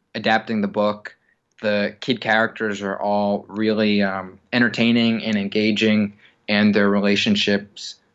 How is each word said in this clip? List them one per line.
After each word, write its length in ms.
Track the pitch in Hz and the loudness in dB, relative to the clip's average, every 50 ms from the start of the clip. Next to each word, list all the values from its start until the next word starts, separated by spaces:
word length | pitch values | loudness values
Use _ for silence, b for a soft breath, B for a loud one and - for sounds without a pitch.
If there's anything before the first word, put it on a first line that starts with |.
| _ _ - | _ _ -10
adapting 460 | 117 107 113 110 113 - - 113 107 | -4 0 0 0 0 0 -2 -2 -2
the 60 | 101 98 | -2 -2
book. 460 | 92 104 104 104 107 104 - - - _ _ _ _ _ _ _ _ - | 0 0 0 0 -2 -4 -10 -18 -20 _ _ _ _ _ _ _ _ -6
The 360 | 113 107 104 101 101 - - - | -4 -2 0 0 -2 -4 -6 -6
kid 200 | - - 127 113 | -4 -4 -4 -2
characters 640 | - 110 110 110 113 110 - - 113 107 101 98 | 0 0 2 2 2 0 -2 -4 -4 -4 -4 -4
are 180 | 101 98 98 - | -6 -6 -6 -4
all 440 | - 104 104 104 104 101 101 101 - - | -2 -2 0 0 0 0 -2 -2 -6 -8
really, 520 | 95 104 110 107 107 107 107 107 104 101 | -6 -2 -2 0 0 2 2 2 2 2
um, 360 | 101 98 95 95 92 92 95 - _ _ | 0 0 -2 -6 -10 -12 -16 -20 _ _
entertaining 720 | - 123 120 117 - - 113 117 117 120 117 117 113 110 - | 0 0 0 0 0 0 2 2 2 2 2 2 0 -2 -2
and 120 | 110 107 | -2 -2
engaging, 760 | 104 98 98 - 107 107 107 107 101 110 110 107 107 104 98 101 b b b b b _ - | -2 -2 -2 -2 0 0 0 2 2 2 2 2 2 0 -2 -4 b b b b b _ -2
and 240 | 104 104 104 107 101 | 0 2 4 4 4
their 140 | 107 101 101 | 4 4 4
relationships, 1080 | 101 101 98 101 101 101 - 117 104 101 - 104 101 98 - - _ - - - - - _ _ _ | 2 2 2 2 2 2 2 0 0 0 0 0 0 0 -2 -8 _ -18 -16 -16 -18 -18 _ _ _